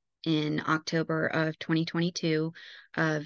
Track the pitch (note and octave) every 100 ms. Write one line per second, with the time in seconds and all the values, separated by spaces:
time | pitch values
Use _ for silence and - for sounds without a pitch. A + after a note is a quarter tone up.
0 | _ _ E3 D3+ D3+ D3+ D#3 D#3 - E3
1 | D#3 D#3+ D#3+ D#3+ D#3+ - - D#3+ E3 E3+
2 | F3 - E3 D#3 D#3+ - - - - -
3 | D#3+ D3+